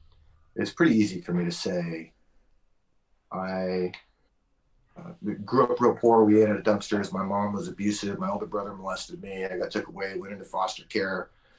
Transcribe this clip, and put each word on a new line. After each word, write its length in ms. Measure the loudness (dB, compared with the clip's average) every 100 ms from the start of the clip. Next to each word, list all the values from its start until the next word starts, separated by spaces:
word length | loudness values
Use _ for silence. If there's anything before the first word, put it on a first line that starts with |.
| -20 _ _ _ _
it's 160 | -6 -2
pretty 240 | 4 6
easy 260 | 6 4 0
for 120 | -2
me 100 | -2
to 80 | -2
say, 600 | -2 -4 -2 -4 -8 -12 _ _ _ _ _ _ _ _ _ _ _ _
I, 600 | -8 -6 -4 -2 0 -2 -4 _ _ _ _ _ _ _ _ _
uh, 180 | -18 -16 -8 -8 -6
grew 200 | 0 2
up 180 | 4 4
real 140 | 2
poor. 280 | 4 6 8
We 200 | 8 8
ate 60 | 6
out 80 | 4
of 60 |
dumpsters. 480 | 2 0 0 -2 -2
My 120 | -4
mom 300 | -2 -2 -2
was 140 | -4 -6
abusive. 520 | -2 -2 0 -4 -4
My 100 | -4
older 160 | -4
brother 300 | -4 -6 -6
molested 480 | -8 -8 -8 -10 -12
me. 220 | -10 -6
I 120 | -6 -4
got 140 | -4
took 160 | -4 -6
away, 320 | -6 -6 -6
went 140 | -10
into 120 | -14
foster 380 | -8 -4 -4 -6
care. 480 | -6 -4 -2 -4 -8 _ _